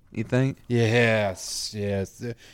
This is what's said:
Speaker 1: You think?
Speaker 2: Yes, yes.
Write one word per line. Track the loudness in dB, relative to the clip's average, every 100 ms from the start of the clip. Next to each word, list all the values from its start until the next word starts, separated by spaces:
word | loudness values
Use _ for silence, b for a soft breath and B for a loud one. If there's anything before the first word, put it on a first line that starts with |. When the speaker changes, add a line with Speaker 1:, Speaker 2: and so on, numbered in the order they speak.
| -12
Speaker 1:
You | -8 -2
think? | 0 0 -2 -2
Speaker 2:
Yes, | 2 4 4 4 2 0 -4 -8 -8 -8 -6
yes. | -2 -2 -4 -8 -12 -12 b